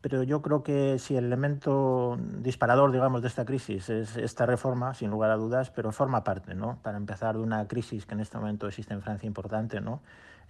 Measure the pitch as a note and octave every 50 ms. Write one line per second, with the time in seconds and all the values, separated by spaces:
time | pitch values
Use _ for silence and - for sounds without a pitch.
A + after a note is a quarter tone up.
0 | - C3+ C3+ C3 B2+ C3 D3+ D3+ D3 D3 D3 D3 C3+ - C#3+ C#3 C#3 C3+ C3+ B2
1 | - - C#3+ B2+ B2 A#2+ B2 B2+ C#3 C#3+ D3 C#3 - D3 C3+ C#3 C3+ C3 B2+ B2+
2 | B2 B2 A#2+ A#2+ A#2 - - G2+ A2+ B2+ A#2+ - B2 A#2 A#2+ C3+ C#3+ C#3 B2+ B2+
3 | C3 C3+ B2+ A#2+ A#2 A#2+ - - A#2+ A2+ C3+ C3 - - G2+ G2 F#2 - A2+ A2
4 | A2 G#2 A2 A#2+ A#2+ A#2 - - A#2+ A#2+ B2 A#2+ - C3 B2+ B2 A#2+ C3 B2+ -
5 | A#2+ G#2 G#2+ A2 A2 A2 A2 G#2+ A2 A2+ B2 B2+ C3 - - - A2 G#2+ - -
6 | C#3+ C3+ B2+ A2 - - F#2+ F#2+ - - F#2 F#2 G#2+ A#2 B2 - - A2 G#2 G2+
7 | G2+ G2+ G2 F#2 A2+ A2+ A2 A2 A2+ A2+ A2 G#2+ G#2 G2+ - A#2+ A2+ - A#2+ G#2
8 | - - G#2+ G#2 G#2+ - - A2+ G#2+ G#2+ G#2+ G#2 G#2 G2+ G2 - G#2 - G#2 G2+
9 | G2 A2 G#2+ G2 A2+ A2 G#2 G2+ F#2+ G#2 G#2+ G#2+ A2 A2 - G2+ G#2 A2+ B2 D3
10 | - - - - - - - - - -